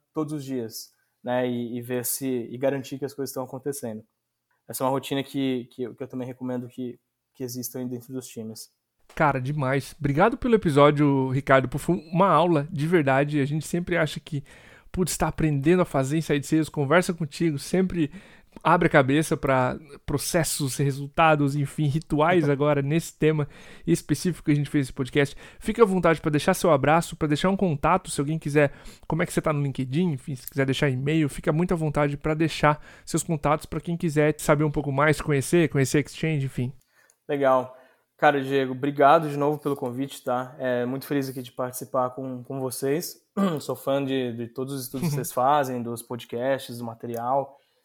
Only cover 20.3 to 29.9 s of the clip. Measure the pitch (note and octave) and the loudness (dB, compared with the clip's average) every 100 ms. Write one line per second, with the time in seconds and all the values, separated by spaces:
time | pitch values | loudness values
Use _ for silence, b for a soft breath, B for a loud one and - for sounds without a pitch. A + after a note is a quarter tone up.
20.3 | F3 D3+ - C#3 - C#3 C3+ C#3+ - D#3+ | 0 0 -2 -4 -2 -2 -2 -4 2 4
21.3 | D3+ C#3+ D3 C#3+ - D3+ D#3 - D3 D#3+ | 6 2 0 -4 -2 -2 -2 0 2 4
22.3 | F3+ C#3+ C#3 D3 C#3+ C#3 D#3+ - - D3+ | 4 4 2 2 2 0 -2 -2 0 2
23.3 | D#3 C#3+ B B B - E3 - D3 F3+ | 2 -4 B B B -2 0 0 -2 -2
24.3 | D#3+ - D3 C#3 D3 C3 - B2+ C#3+ - | -2 0 0 2 -2 -2 -6 -2 0 0
25.3 | - B B A3 A3 G#3 F#3 E3+ D#3+ D#3+ | -2 B B -4 4 4 6 2 2 0
26.3 | D3+ - F3+ F3 C#3+ C#3 E3 - E3 D#3 | 2 2 2 4 4 4 2 0 -4 -2
27.3 | D3 F#3 G3 F#3 C#3+ D#3+ F#3 - - C#3+ | 0 0 0 0 0 2 0 0 -4 -4
28.3 | D#3+ D3 D3 C#3 B B B - D#3+ F3+ | -4 0 2 2 B B B -4 -2 0
29.3 | F3 D#3 D3 C#3+ C3 B2+ | 0 0 0 -2 -4 -4